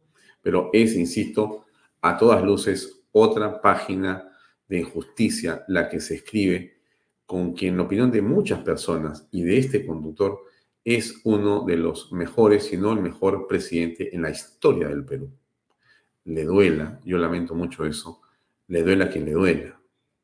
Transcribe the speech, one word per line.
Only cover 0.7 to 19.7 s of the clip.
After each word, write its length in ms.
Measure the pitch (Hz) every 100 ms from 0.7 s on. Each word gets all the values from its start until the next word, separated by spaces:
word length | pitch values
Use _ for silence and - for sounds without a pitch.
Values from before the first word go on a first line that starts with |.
es, 220 | 110 113 104
insisto, 680 | 82 - - - 107 - - _ _ _
a 140 | 87 87
todas 260 | 113 104
luces, 600 | 98 101 - 92 - - _
otra 480 | 107 110 110 104 -
página 680 | 104 - - 95 95 92 - _ _ _ _
de 140 | 92
injusticia 840 | 82 82 - - 107 76 82 80 -
la 220 | 90 82
que 100 | 85
se 160 | - 80
escribe 640 | - 107 95 90 90 _ _ _ _ _ _
con 280 | 92 90
quien, 200 | 85 92
en 40 | 90
la 60 |
opinión 280 | 87 98 123
de 100 | 113
muchas 380 | 104 175 208 90
personas 680 | - 80 - 80 78 76 -
y 100 | 92
de 160 | 85 110
este 260 | 131 131
conductor, 600 | 73 80 78 80 98 101 - _ _ _
es 380 | 117 117 - - 113
uno 360 | 104 101 101
de 160 | 92 85
los 340 | 82 - -
mejores, 540 | 90 85 - 110 104 -
si 120 | 90
no 140 | 101
el 100 | 110
mejor 460 | 92 - 95 95 -
presidente 680 | 92 - 85 85 82 - 87
en 80 |
la 80 | 80
historia 560 | - - _ 156 90 80
del 180 | 143 135
Perú. 260 | 135 - - _ _ _ _ _ _ _ _ -
Le 180 | 80
duela, 560 | 78 95 95 78 76 - 87
yo 140 | 90
lamento 340 | 82 87 85
mucho 320 | 82 87 - 78
eso, 360 | 76 82 - _ _ _ _ _
le 140 | 87
duela 240 | 82 95 90
a 40 |
quien 160 | 80 76
le 80 |
duela. 460 | 78 92 76 -